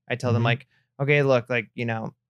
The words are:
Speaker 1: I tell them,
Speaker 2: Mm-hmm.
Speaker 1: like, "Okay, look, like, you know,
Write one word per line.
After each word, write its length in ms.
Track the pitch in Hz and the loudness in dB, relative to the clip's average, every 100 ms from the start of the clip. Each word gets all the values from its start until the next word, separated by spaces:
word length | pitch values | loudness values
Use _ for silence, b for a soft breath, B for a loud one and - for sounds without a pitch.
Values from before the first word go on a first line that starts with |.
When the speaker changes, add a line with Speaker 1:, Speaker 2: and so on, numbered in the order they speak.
| - | -8
Speaker 1:
I 80 | 123 | -4
tell 160 | 127 | 0
them, 100 | 117 | 2
Speaker 2:
Mm-hmm. 40 | 117 | 2
Speaker 1:
like, 220 | 117 - _ _ - | 0 -6 _ _ -6
"Okay, 220 | 139 147 | 0 2
look, 260 | 139 127 117 | 4 2 2
like, 200 | 120 104 | -4 -4
you 120 | - 117 | -6 -6
know, 280 | 113 110 - | -6 -8 -12